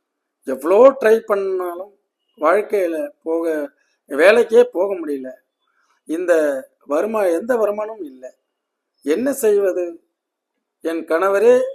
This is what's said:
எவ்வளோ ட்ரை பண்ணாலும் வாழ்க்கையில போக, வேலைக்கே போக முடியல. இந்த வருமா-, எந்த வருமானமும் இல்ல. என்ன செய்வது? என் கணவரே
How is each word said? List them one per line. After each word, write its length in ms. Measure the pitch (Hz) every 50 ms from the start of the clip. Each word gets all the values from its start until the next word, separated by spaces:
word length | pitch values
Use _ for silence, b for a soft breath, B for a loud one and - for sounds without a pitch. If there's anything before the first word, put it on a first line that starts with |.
| _ _ _ _ _ _ _ _ _
எவ்வளோ 520 | 139 131 131 135 160 190 208 247 269 269 269
ட்ரை 200 | 240 220 220 226
பண்ணாலும் 800 | 220 - 208 196 196 190 190 185 180 175 175 180 190 208 _ _ _ _ _ _ _ _ _ -
வாழ்க்கையில 760 | 147 156 180 208 202 208 220 202 185 170 165 156 147 143 - _ -
போக, 480 | 165 160 165 170 165 156 151 143 143 _ _ _ _ _ _ _ -
வேலைக்கே 560 | 143 135 160 190 220 240 226 226 220 240 240
போக 300 | 247 - 170 185 202 202
முடியல. 400 | 180 160 147 143 135 127 131 127 - _ _ _ _ _ _ _ _ _ _ _ _ _
இந்த 560 | - 156 170 185 175 170 160 156 147 139 131 131 - _ _ _ -
வருமா-, 440 | 143 156 185 214 226 214 202 180
எந்த 260 | 165 170 226 233 254 226
வருமானமும் 460 | 214 196 208 208 214 214 220 214 175
இல்ல. 340 | 143 131 131 - - - _ _ _ _ _ _ _ _ _ _ _ _ _
என்ன 320 | - 139 151 196 247 277 262
செய்வது? 680 | - - 214 208 202 196 190 175 180 180 170 170 - _ _ _ _ _ _ _ _ _ _ _ _ _ _ _ _
என் 240 | - 160 165 165 151
கணவரே 560 | - 160 165 185 196 196 196 208 240 247 254 262 262